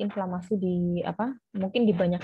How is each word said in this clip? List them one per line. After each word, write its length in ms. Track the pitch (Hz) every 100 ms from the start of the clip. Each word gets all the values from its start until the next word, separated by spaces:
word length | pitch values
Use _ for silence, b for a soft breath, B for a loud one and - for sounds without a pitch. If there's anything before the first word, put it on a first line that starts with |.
| 208
inflamasi 480 | 202 190 180 180 208
di, 480 | 180 175 175 175
apa, 320 | 175 175 233 262 _ 202
mungkin 240 | 190 240
di 80 | 226
banyak 320 | 175 180 175